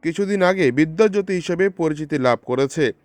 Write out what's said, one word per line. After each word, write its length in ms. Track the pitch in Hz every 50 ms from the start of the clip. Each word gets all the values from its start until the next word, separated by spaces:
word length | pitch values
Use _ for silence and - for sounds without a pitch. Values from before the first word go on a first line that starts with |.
| -
কিছুদিন 360 | 165 165 - 202 190 202 196 180 180
আগে 140 | 190 190 175 127 123 135
বিদ্যাজ্যোতি 540 | 160 160 160 170 220 214 185 208 190 190 196
হিসেবে 320 | 180 156 - 175 170 190 196
পরিচিতি 480 | 190 - 165 160 156 147 156 147 151 143 127
লাভ 120 | 123 120 113 _ -
করেছে। 360 | 127 127 139 135 - - 147 113 98 _